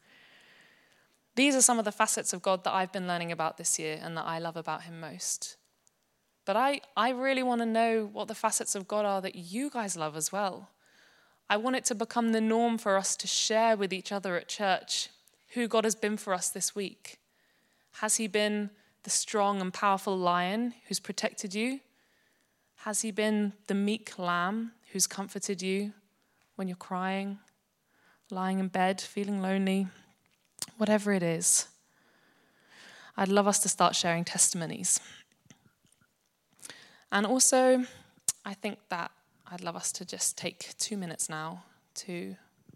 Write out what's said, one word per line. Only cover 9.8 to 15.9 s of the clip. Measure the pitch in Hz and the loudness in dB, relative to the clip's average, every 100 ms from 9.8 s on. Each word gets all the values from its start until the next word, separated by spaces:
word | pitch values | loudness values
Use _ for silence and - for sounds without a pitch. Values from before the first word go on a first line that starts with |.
| 208 175 | -6 -4
love | 156 151 | -4 -4
as | 151 | -4
well. | 190 202 - 196 _ _ _ - _ _ _ - | -2 -2 -4 -12 _ _ _ -20 _ _ _ 0
I | 208 | 0
want | 233 254 | 2 0
it | - | 0
to | |
become | 220 226 240 226 | -2 -2 0 2
the | 226 | 2
norm | 220 226 233 226 | 4 4 4 2
for | 220 196 | 2 2
us | 190 - | 2 -2
to | 190 | -2
share | - - 220 226 214 | 0 2 4 4 4
with | 196 | 2
each | 185 - | -2 -4
other | 202 190 175 | -4 -2 -4
at | - | -4
church | - 202 185 - - - - _ _ _ | -2 2 0 0 -4 -4 -10 _ _ _
who | - 233 | -4 2
God | 226 | 4
has | 220 | 2